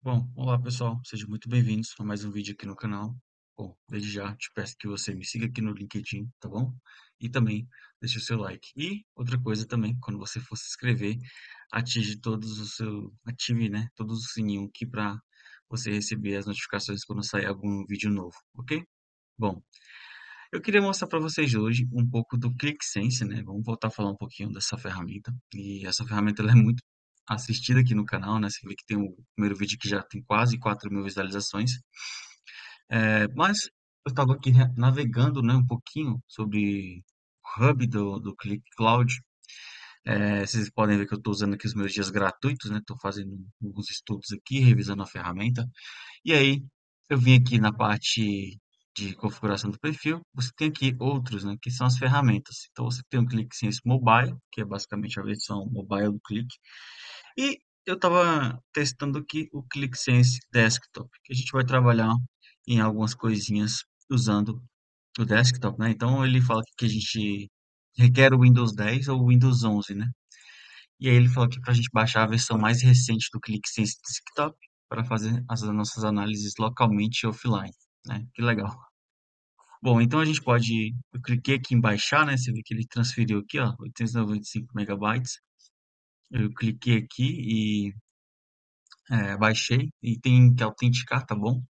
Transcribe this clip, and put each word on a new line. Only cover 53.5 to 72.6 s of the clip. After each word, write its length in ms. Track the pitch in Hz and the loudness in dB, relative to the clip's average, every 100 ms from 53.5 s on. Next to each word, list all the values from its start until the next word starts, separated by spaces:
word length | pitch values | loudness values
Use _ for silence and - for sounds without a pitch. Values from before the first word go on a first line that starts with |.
| - 104 104 | -4 -4 -2
Mobile, 540 | 120 131 117 113 123 123 _ | 0 2 6 6 4 -4 _
que 100 | - | -8
é 40 | 101 | -6
basicamente 540 | 101 - 104 104 - | -6 -6 -8 -6 -6
a 40 | |
versão 420 | 101 104 - 101 98 | -6 -6 -6 -8 -6
mobile 400 | 113 98 101 104 | -8 -4 0 0
do 80 | 104 | -2
Click. 280 | - 107 127 - _ - - - - - - - | -6 -6 -6 -12 _ -20 -20 -20 -20 -20 -14 -4
E 220 | 277 - _ _ - | -4 -4 _ _ -8
eu 100 | 185 | 0
tava 640 | 185 180 175 156 127 127 _ | 2 4 4 2 0 -4 _
testando 460 | - 143 - 143 139 | -2 -2 -2 -4 -4
aqui 320 | 147 151 156 | -4 -6 -6
o 120 | 151 | -10
ClickSense 760 | 135 143 139 127 - 123 123 123 _ | -10 -6 -6 -4 2 6 6 4 _
Desktop, 580 | 120 113 120 _ - - _ | 2 2 2 _ -16 -16 _
que 100 | _ | _
a 20 | 131 | -6
gente 160 | 123 | -2
vai 140 | 131 127 | -2 2
trabalhar 480 | 127 123 117 113 117 127 _ _ _ - | 4 6 6 4 0 -2 _ _ _ 0
em 140 | 117 | 2
algumas 340 | 110 107 110 - | 2 2 -2 -2
coisinhas 680 | 113 107 101 104 107 - - _ _ | -2 -2 0 0 0 -4 -10 _ _
usando 520 | 127 107 104 104 123 - _ _ _ _ - | 0 2 2 0 -4 -12 _ _ _ _ -4
o 80 | 107 | 2
desktop, 540 | 107 123 - 101 95 | 4 4 2 -4 -2
né? 100 | 113 | 0
Então, 340 | 110 117 135 | 0 2 2
ele 160 | 131 127 | 4 4
fala 220 | 123 113 123 - | 4 2 -2 -2
que 80 | 117 | -2
a 20 | |
gente 640 | 107 104 113 104 101 101 _ _ _ _ - | -2 -4 -4 -2 -4 -8 _ _ _ _ 6
requer 340 | 123 127 135 | 8 10 8
o 100 | 131 | 10
Windows 340 | 123 123 117 104 | 10 10 6 0
dez 320 | 104 127 135 | 0 0 0
ou 160 | 131 | 2
o 60 | 123 | 6
Windows 340 | 123 131 120 | 8 8 6
onze, 320 | 117 104 101 98 | 4 0 -2 -6
né? 120 | 113 - _ - - - - - _ _ | -6 -6 _ -20 -20 -20 -20 -20 _ _
E 100 | 131 | 4
aí 60 | 123 | 8
ele 140 | 123 | 8
falou 180 | 127 120 | 6 2
aqui 120 | - | 0
pra 140 | - | 2
gente 160 | 120 117 | 2 2
baixar 340 | 110 113 113 110 | 2 2 2 2
a 20 | |
versão 320 | 113 - | 2 0
mais 240 | 110 | 2